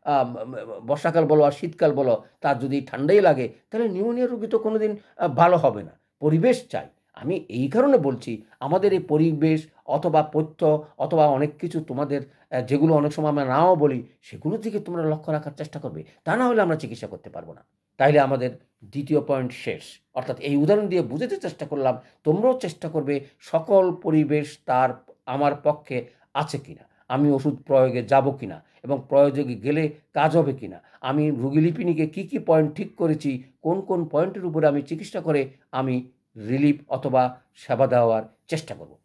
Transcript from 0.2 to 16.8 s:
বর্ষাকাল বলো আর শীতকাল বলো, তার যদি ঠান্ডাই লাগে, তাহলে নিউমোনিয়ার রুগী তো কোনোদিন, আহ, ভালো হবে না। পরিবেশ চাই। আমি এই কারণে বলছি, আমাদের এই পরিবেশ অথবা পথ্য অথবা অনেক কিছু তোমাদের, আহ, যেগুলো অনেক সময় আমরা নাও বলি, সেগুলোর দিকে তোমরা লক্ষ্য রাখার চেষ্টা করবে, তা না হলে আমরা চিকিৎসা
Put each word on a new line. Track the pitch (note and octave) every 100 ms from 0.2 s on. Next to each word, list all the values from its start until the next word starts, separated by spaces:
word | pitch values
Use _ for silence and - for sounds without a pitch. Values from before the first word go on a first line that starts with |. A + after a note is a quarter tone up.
| B2 A#2+ A2+ B2 A2 G2+ A2+
বর্ষাকাল | C#3+ E3+ E3
বলো | D3+ D3+
আর | C#3+
শীতকাল | C#3+ E3+ - D#3+
বলো, | C3+ C3 A2+ - _
তার | D3+ C3
যদি | C3 C#3 -
ঠান্ডাই | A#2 D3 G3+
লাগে, | F#3 C3 B2+ - _
তাহলে | A3 A#3
নিউমোনিয়ার | F3+ A3 A#3+ B3+
রুগী | A#3+ A3+
তো | A3+
কোনোদিন, | A3 G#3+ G#3+ G#3 - -
আহ, | E3+
ভালো | B2 F3 F3
হবে | D3 G#2
না। | E2+ - _ _
পরিবেশ | D3+ E3 A#3 B3 -
চাই। | F2+ - _ _
আমি | - B2+ F#3 -
এই | A#2 C3+
কারণে | G#3 C#4+ B3+
বলছি, | C#3+ A#2+ - A2 - -
আমাদের | C#3 F3+ G3+
এই | F#3+
পরিবেশ | - D3+ E3 D3+ D#3+ D#3 - _ -
অথবা | D3 E3 D3+
পথ্য | D3+ D3+ D#3 - D#3+ D3+ D3+ -
অথবা | C#3 E3 D3+
অনেক | C3+ D3+ D3+
কিছু | F3 D#3+
তোমাদের, | D#3 C3+ C3+ C#3+ C3 _ _
আহ, | B2+
যেগুলো | B2+ C#3+ D#3+
অনেক | D3+ D3
সময় | D3+ D3+
আমরা | D3
নাও | C3+ C3+ F3 F#3
বলি, | D3 B2 - _
সেগুলোর | - - D#3 A3
দিকে | A3 G#3
তোমরা | - E3+
লক্ষ্য | D#3 D#3 D#3+
রাখার | D3+ D3+
চেষ্টা | C#3+ D#3 D#3
করবে, | C#3+ D#3 D#3 _
তা | - G#3+
না | B3+
হলে | A3+
আমরা | F3+
চিকিৎসা | D#3+